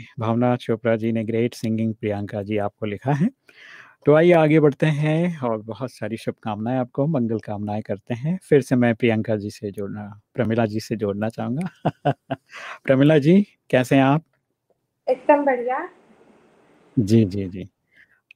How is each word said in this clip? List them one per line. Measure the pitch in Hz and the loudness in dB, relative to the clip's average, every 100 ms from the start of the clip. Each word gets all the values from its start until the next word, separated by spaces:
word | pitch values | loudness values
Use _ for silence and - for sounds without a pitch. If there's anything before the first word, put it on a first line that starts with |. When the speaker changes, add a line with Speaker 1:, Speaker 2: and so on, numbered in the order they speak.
| 113 - | -4 -6
Speaker 1:
भावना | 113 113 123 123 | -2 0 0 0
चोपड़ा | - 113 120 113 | -2 -2 0 -2
जी | 113 | -2
ने | 113 | -4
ग्रेट | 110 113 120 | -2 -2 -2
सिंगिंग | - 113 110 113 | -4 -4 -2 -4
प्रियंका | 107 107 101 104 107 | -4 -6 -6 -6 -8
जी | 101 107 | -6 -4
आपको | 101 - 107 | -4 -6 -8
लिखा | 101 131 | -6 -4
है। | 143 208 - _ _ - - - _ - | 0 -2 -4 _ _ -20 -20 -20 _ 4
तो | |
आइए | 151 175 | 6 6
आगे | 170 156 156 | 6 6 6
बढ़ते | 147 135 160 | 4 2 0
हैं | 147 151 156 175 160 | 0 0 0 -2 -4
और | 127 110 | -4 -4
बहुत | 104 107 127 | -8 -10 -10
सारी | - 107 110 | -8 -8 -8
शुभकामनाएं | - - 113 104 110 127 | -8 -8 -8 -6 -4 -4
आपको, | 123 - 143 | -4 -2 -2
मंगल | 147 113 110 | -2 -2 -4
कामनाएं | 104 104 104 107 | -6 -8 -6 -6
करते | - 101 - | -6 -10 -8
हैं। | 117 143 185 | -8 -6 -6
फिर | - 147 | 0 0
से | 127 127 | 2 0
मैं | 120 113 | 2 2
प्रियंका | 120 110 110 107 | 0 0 -2 -4
जी | 101 | -6
से | - 107 | -10 -12
जोड़ना, | 98 101 104 104 104 _ | -10 -10 -10 -14 -18 _
प्रमिला | - 110 113 113 | -6 -2 0 0
जी | 107 | -2
से | - 110 | -6 -4
जोड़ना | 101 101 107 | -4 -4 -6
चाहूंगा। | - 113 131 180 - 156 - 147 | -6 -6 -6 -8 -6 -6 -4 -4
<laughs> | - _ - _ - - - | -4 _ -12 _ -20 -18 -12
प्रमिला | - 131 147 156 | 0 4 6 6
जी, | 143 196 202 _ _ | 6 4 4 _ _
कैसे | 127 123 135 | 0 4 4
हैं | |
आप? | 135 151 - _ _ _ _ _ _ _ - | 4 2 -2 _ _ _ _ _ _ _ -4
Speaker 2:
एकदम | 254 - 285 285 | -2 4 4 4
बढ़िया। | 247 240 269 359 - _ _ _ _ _ _ _ _ _ - | 0 -2 -6 -8 -14 _ _ _ _ _ _ _ _ _ -4
Speaker 1:
जी, | 98 113 104 | 2 4 4
जी, | 101 95 | -2 -8
जी। | 92 90 _ _ _ _ _ _ | -10 -14 _ _ _ _ _ _